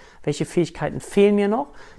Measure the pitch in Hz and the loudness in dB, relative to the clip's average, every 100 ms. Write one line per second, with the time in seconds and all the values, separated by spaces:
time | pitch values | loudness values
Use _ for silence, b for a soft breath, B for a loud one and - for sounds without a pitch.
0 | b b - 147 156 - 165 - 147 - | b b -6 -4 -2 -2 -2 -2 -6 -6
1 | - - 202 202 202 220 294 B B | -2 4 4 4 2 0 -4 B B